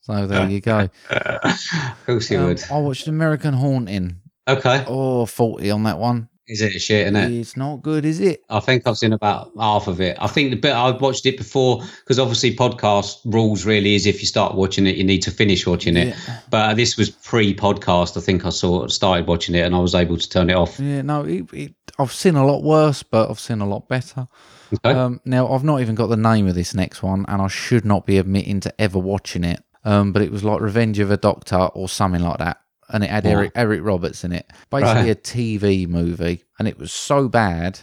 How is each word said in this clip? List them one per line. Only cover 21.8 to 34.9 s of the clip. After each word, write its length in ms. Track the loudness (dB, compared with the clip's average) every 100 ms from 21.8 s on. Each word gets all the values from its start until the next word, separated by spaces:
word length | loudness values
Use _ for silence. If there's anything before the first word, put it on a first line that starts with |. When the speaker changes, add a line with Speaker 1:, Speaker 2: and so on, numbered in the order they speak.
| -20 -4
Speaker 1:
I've 140 | -4
seen 240 | 2 2 6
a 80 |
lot 180 | 4 4
worse, 400 | 4 6 6 2
but 280 | 0 2 2
I've 100 | -2
seen 220 | -6 -4
a 40 | -4
lot 220 | -4 -4
better. 400 | -6 -4 -10 -12 _ -20 -20 -8
Speaker 2:
Okay. 260 | -2 0 2
Speaker 1:
Um, 220 | 0 -2
now, 240 | -2 0 2
I've 120 | 2
not 160 | 0 0
even 140 | 0
got 120 | 0 0
the 80 | 2
name 300 | 4 4 4
of 60 |
this 200 | 0 -2
next 280 | -2 -4 -4
one, 220 | -4 -2 -2
and 120 | -2
I 60 | -2
should 360 | -4 0 2
not 220 | 4 0 4
be 120 | 2
admitting 420 | 4 0 0 -4
to 200 | -4 -2
ever 180 | 0 0
watching 460 | 0 -2 -4 -4
it, 180 | -2 -2 _ _
um, 280 | 2 4 4
but 100 | 2
it 80 | 0
was 120 | 0
like 160 | -2 -2
Revenge 380 | 0 0 0 0
of 120 | 0
a 60 | 2
Doctor 400 | 2 0 -2 0 0
or 140 | -2 -8
something 340 | -2 0 2
like 160 | -2 -2
that, 220 | -4 -6 _ _ _
and 140 | -4
it 60 | -2
had 140 | 0
Speaker 2:
Yeah. 60 | 2
Speaker 1:
Eric, 200 | 2 0
Eric 260 | 0 0 0
Roberts 400 | 0 -2 -2 -6
in 80 | -6
it. 180 | -6 -8 -20 _
Basically 240 | 0 2